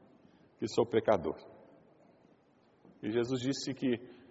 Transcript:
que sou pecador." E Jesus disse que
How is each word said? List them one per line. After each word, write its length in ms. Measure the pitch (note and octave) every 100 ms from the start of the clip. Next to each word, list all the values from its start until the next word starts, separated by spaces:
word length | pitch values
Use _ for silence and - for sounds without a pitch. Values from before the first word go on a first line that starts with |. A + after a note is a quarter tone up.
| - - - _ - -
que 100 | A2+
sou 160 | - A#2
pecador." 500 | A2+ A2 G2+ D#2 - - - - - - _ - _ _ _ _ _ _ _ - -
E 80 | G#2+
Jesus 280 | A#2 A#2 C3
disse 320 | B2+ C3+ D3 C3
que 260 | C3+ A#2 - - -